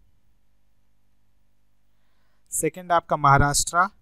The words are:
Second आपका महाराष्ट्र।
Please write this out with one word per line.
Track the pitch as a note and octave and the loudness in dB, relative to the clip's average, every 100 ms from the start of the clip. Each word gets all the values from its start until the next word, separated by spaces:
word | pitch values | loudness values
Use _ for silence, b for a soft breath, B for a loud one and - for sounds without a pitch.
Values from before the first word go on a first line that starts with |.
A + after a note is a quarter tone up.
| _ _ _ _ _ _ _ _ _ _ _ _ _ _ _ _ _ _ _ _ _ _ _ _ _ | _ _ _ _ _ _ _ _ _ _ _ _ _ _ _ _ _ _ _ _ _ _ _ _ _
Second | - D#3+ F3+ F3+ | -6 -6 -8 -2
आपका | E3+ - D#3 | -2 -2 -2
महाराष्ट्र। | C#3+ C#3 C#3+ C#3+ - E3+ F#3+ - | 4 4 2 -2 -2 -2 -2 -4